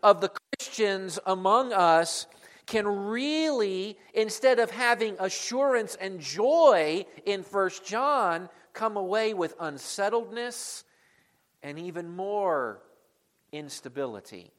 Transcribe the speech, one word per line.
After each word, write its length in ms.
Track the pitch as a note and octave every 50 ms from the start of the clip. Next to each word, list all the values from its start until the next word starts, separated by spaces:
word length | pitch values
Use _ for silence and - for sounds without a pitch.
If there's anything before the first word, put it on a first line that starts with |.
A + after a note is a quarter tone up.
of 200 | - G#3 G3 E3+
the 100 | F#3+ F#3 - - _ _ - -
Christians 600 | - - - - A3 G3+ G3 F#3+ F#3+ F#3 D#3+ F#3+ -
among 480 | F#3+ F#3+ F#3 F#3 F#3+ G#3 A#3+ C4 B3 A3+
us 520 | G3 F3+ E3+ E3 D#3+ E3+ E3 - - - - - - - - - - _
can 220 | - - A3 G#3 G#3
really, 1080 | G3+ G3 G3 G3+ A3 A#3+ C4+ D4 D4+ D#4 D#4+ D#4 D4 B3 G#3+ G3 F#3+ F#3 F#3+ G#3+ G3+ - _ _ -
instead 440 | - A3 A3 G#3+ - - C4 B3+ A#3+
of 120 | A#3 A3+
having 460 | F#3 A3 B3+ A#3+ A#3+ - A3+ A3 G3 F3+
assurance 800 | F#3+ F#3+ F#3 - - - A#3 C4 C#4 C#4 C4 A#3+ A3 G3 - -
and 180 | - F#3+ F#3+ F3+
joy 880 | D3 C3+ C#3 F3 G#3+ C4 D#4 E4+ E4 D4 A3 F3 D#3 D3+ D#3 F#3 F#3 - - - -
in 160 | G3 G3+ F#3+
First 420 | F3+ - - G3+ F#3+ F#3 F3+ - -
John, 640 | - G3 A3+ C4 C#4+ D4 C4+ A3 F3+ E3 E3 F#3 F3+ - - - _
come 240 | _ - A3 A3+ G#3+
away 380 | G#3 F#3+ F3+ G3 A3 A3 A3 A3
with 200 | F#3 E3+ D#3 - -
unsettledness 1200 | E3+ D#3 D3 C3+ - - - - G3 G3+ A3+ A#3 A#3 G#3 G#3+ A#3 A#3+ B3 A#3+ - - - - - - _ _ _ _ _ _ _ _ _ _ _ _ _ _ _
and 160 | - C#3+ C#3+ D#3
even 300 | E3+ F3+ D#3+ F3 E3+ E3+
more 720 | F3 F3+ F#3+ G3 G#3 G#3 G3+ F#3 D#3+ C#3+ B2+ A2+ G2+ G2 - _ _ _ _ _ _ _ _ _ _ _ _ _
instability. 1000 | - D3+ D3+ C#3 C3 - - C3+ A#2+ C3+ C#3 B2+ A2 G2+ - - A2 F#2 E2+ - _